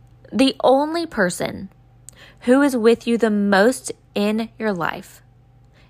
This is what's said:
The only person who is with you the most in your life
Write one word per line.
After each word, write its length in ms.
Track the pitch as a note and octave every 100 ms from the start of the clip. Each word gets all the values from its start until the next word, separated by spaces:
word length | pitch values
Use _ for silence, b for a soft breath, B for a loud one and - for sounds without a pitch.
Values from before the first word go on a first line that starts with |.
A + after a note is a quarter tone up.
| - - -
The 240 | G#3 C4+ -
only 420 | - C4+ D4+ E4+
person 640 | D#4+ - F3+ - - - G3 - _ _ - B B B
who 200 | - C4
is 140 | C#4+ B3+
with 300 | A3 A#3 -
you 100 | A#3
the 140 | A3
most 600 | G#3 G3+ G3 A3 B3+ - - _
in 340 | G#3 G#3 A3 A3 -
your 140 | A3
life 500 | F3 - - - - _ _ _ _ _ b b